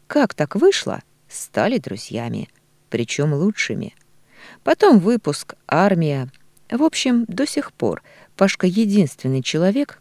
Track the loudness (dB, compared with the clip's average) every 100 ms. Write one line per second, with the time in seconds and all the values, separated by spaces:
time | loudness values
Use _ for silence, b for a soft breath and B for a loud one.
0 | -4 0 0 -2 -4 4 4 4 -2 -8
1 | -12 _ _ -16 -6 -2 0 0 -4 -12
2 | -8 -8 -6 -8 -10 _ _ _ -8 -6
3 | -4 -2 -2 0 -2 -2 -6 -6 -8 _
4 | _ _ B B B B -2 4 6 6
5 | 4 0 -2 -6 -8 -14 -2 2 2 2
6 | 0 -2 -6 -12 _ _ -8 0 0 0
7 | 0 0 -2 -4 -4 -4 -8 -4 -4 -4
8 | b b b 0 0 2 0 0 2 2
9 | 2 0 -4 -4 -2 0 0 0 -4 -8